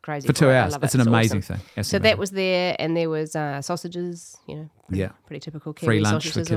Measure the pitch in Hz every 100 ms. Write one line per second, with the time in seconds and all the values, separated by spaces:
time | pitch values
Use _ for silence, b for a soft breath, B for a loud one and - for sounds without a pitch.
0 | - 147 139 131 147 131 104 - - 131
1 | 117 113 110 101 - 95 - - 104 196
2 | 214 - 196 190 185 180 180 - 156 165
3 | 165 156 156 160 147 143 139 175 175 175
4 | 175 170 - - - 151 156 _ _ 95
5 | 95 - _ 143 156 151 156 147 - 107
6 | - - 160 - 165